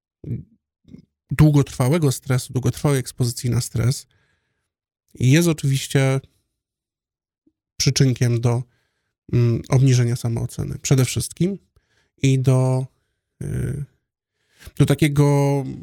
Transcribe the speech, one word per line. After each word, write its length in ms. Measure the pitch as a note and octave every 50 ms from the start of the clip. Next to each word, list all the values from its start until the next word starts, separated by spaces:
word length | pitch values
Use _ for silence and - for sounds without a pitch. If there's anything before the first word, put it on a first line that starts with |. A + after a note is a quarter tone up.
| _ _ _ _ - - - - - _ _ _ _ _ _ _ _ - - - - _ _ _ _ -
długotrwałego 840 | C3+ - D3+ D3+ D3 C#3+ C3+ - - - B2+ B2 D#3 F3 D#3 C3+
stresu, 400 | B2 - - C3 B2+ B2 - -
długotrwałej 460 | B2 B2+ A#2 A#2+ - - - D3+ C#3+ C3
ekspozycji 520 | A#2+ - - - B2+ A#2+ A#2+ - - A#2+
na 100 | A#2 A#2+
stres 460 | - - - A#2 A2+ B2 C#3 - - _ _ _ _ _ _ _ _ _ _ _ _ _ _ _ _ _ _ _ _ _ -
jest 340 | - A#2 B2+ C#3 E3 F3 E3+
oczywiście 720 | D#3 - - C#3 C3+ C3+ - - - C#3 C3+ C3+ C3+ C3+ - _ _ _ _ _ _ _ _ _ _ _ _ _ _ _ _ _ _ _ _ _ _ _ _ _ _ _ _ _ _
przyczynkiem 640 | - - C#3+ C3 - C#3+ C3 A#2+ - B2 B2 A#2+ A#2
do, 220 | A#2+ B2 A#2 A#2+ B2 _ _ _ _ _ _ _ _ _ _ _ _ -
mm, 300 | - B2 A#2+ A#2 A2+ - - -
obniżenia 480 | C#3 B2+ C3+ C3+ B2 B2 A#2+ A#2 A#2+
samooceny 640 | - - A#2 A2+ A2+ A#2+ A#2+ - - G2+ G2 - -
przede 260 | - - C#3 C3 B2+
wszystkim 540 | - - A2+ - - - - E3 F#3+ G3+ - _ _ _ _ _ _ _ _ _ _ _ _
i 160 | - C3+ C3+ C3
do, 480 | B2+ C3 C3 C3 C3 B2+ C3 C3 C3+ - _ _ _ _ _ _ _ _ _ -
y, 420 | - F#2+ - - - - - D3 C#3+ - _ _ _ _ _ _ _ _ _ _ _ _ _ _ - - -
do 100 | - D3
takiego 800 | - C#3+ - D#3+ D3 C#3+ C#3+ C#3+ C#3+ C#3+ C#3+ C#3 C#3 C#3+ C#3 C3 C3+ C3 -